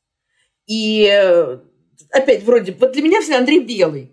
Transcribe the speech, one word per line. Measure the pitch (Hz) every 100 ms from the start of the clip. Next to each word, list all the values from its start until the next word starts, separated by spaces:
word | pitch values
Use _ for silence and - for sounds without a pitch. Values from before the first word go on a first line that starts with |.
| _ _ _ _ _ _ -
И, | 220 214 214 202
э, | 202 190 175 143 127 _ _ _ _ -
опять, | 262 269 202
вроде, | 208 240 185 175
вот | 262
для | 269
меня | 320 403
всегда | 311 254
Андрей | 254 311
Белый | 226 208 160 143 131